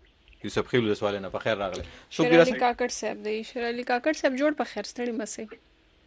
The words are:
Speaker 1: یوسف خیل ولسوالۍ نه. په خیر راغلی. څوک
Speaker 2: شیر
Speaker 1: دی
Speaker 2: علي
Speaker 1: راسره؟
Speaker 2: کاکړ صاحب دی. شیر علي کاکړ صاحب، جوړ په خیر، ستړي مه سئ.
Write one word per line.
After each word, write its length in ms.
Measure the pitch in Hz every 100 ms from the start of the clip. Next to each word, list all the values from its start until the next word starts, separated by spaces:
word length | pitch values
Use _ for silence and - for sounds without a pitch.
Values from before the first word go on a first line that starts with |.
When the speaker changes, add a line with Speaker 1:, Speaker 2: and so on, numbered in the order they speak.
| _ _ _ -
Speaker 1:
یوسف 220 | 104 - -
خیل 220 | 127 110
ولسوالۍ 300 | 101 104 101
نه. 100 | 95
په 100 | 107
خیر 180 | 120 101
راغلی. 260 | 98 92
څوک 440 | 87 - - - 160
Speaker 2:
شیر 40 |
Speaker 1:
دی 60 | 165
Speaker 2:
علي 160 | 165
Speaker 1:
راسره؟ 60 | 233
Speaker 2:
کاکړ 300 | 247 233 247
صاحب 360 | - 214 208
دی. 180 | 208 214
شیر 260 | 220 254 233
علي 140 | 240
کاکړ 300 | 247 247 302
صاحب، 220 | 302 302 254
جوړ 180 | 294
په 100 | 294
خیر، 180 | 233 208
ستړي 300 | 202 - 240
مه 120 | 226
سئ. 200 | 214 - 220 - _ _ _ _